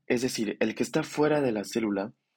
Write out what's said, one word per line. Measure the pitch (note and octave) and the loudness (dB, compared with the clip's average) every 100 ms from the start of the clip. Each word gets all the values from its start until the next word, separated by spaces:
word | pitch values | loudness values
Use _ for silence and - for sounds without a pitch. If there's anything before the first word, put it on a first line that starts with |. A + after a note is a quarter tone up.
| - | -2
es | A#2+ | 0
decir, | B2+ - G#2+ - | 0 -2 -4 0
el | A2+ - | -2 0
que | |
está | A#2+ D#3+ | 0 0
fuera | D3+ - D3+ D3+ | -2 2 2 4
de | C3 | 2
la | G#2+ | 0
célula, | F#2+ A#2+ A2 G2 G#2+ - _ | -2 -2 0 -2 -4 -10 _